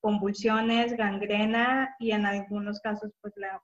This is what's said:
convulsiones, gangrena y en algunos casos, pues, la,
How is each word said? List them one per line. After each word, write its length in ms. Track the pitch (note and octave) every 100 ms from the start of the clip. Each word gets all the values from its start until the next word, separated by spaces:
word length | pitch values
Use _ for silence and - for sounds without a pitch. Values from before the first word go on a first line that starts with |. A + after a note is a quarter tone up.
convulsiones, 920 | G#3+ G#3 G3 G3+ A3+ A3 A3+ A#3 A#3+ A#3
gangrena 960 | G#3 G3 G3+ G#3 G#3+ A#3 B3 C4 C4 -
y 120 | A3+
en 140 | G#3+ G3+
algunos 540 | G3+ G3 G#3 G3+ G#3
casos, 300 | A3+ G#3+ G#3+ _
pues, 120 | G#3 G#3
la, 220 | G3 F#3+